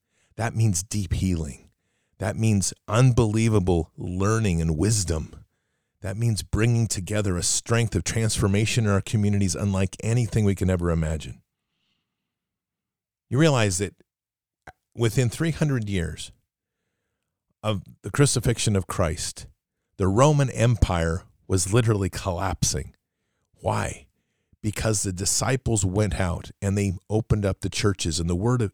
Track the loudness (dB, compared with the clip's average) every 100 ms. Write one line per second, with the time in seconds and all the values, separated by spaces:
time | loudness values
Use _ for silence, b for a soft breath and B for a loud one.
0 | _ _ _ -8 -6 0 0 0 -4 -6
1 | -4 -2 0 -2 -4 -10 -20 _ _ _
2 | _ -8 -6 -2 2 2 0 -6 -2 4
3 | 4 4 2 2 2 2 2 0 -2 -8
4 | -8 -2 0 0 0 0 0 0 0 0
5 | -2 -4 -6 -14 -20 _ _ _ _ _
6 | -10 -4 -2 -2 -2 0 2 2 0 -2
7 | -4 -2 -2 -2 -2 -2 0 0 2 0
8 | -2 -2 -2 0 2 2 2 2 4 2
9 | 2 2 4 4 2 2 0 2 0 -2
10 | 0 0 2 2 2 2 2 2 2 0
11 | 0 -4 -8 -14 _ _ _ _ _ _
12 | _ _ _ _ _ _ _ _ _ _
13 | _ _ _ 2 4 4 2 0 -4 -6
14 | _ _ _ _ _ _ -20 -20 _ -2
15 | 0 2 0 0 -2 0 0 0 -2 -2
16 | -2 -6 -14 -18 _ _ _ _ _ _
17 | _ _ _ _ _ _ -4 -4 -8 -14
18 | -6 2 2 2 -2 -2 0 0 -2 -2
19 | -2 -2 -8 -12 -18 _ _ _ _ -2
20 | 0 4 4 4 0 2 2 2 0 0
21 | 0 -2 -8 _ -4 -2 0 2 2 0
22 | -2 -4 -6 -4 -4 -2 -2 -2 -8 -14
23 | _ _ _ _ _ _ -4 -2 -4 -8
24 | -16 _ _ _ _ _ -8 -4 -2 -2
25 | -2 -4 -4 -2 -2 -2 -2 0 0 0
26 | 0 0 -2 -4 -8 -6 -2 0 0 -4
27 | -4 -4 0 0 0 -2 -6 -2 0 0
28 | -2 -2 -2 0 0 0 -2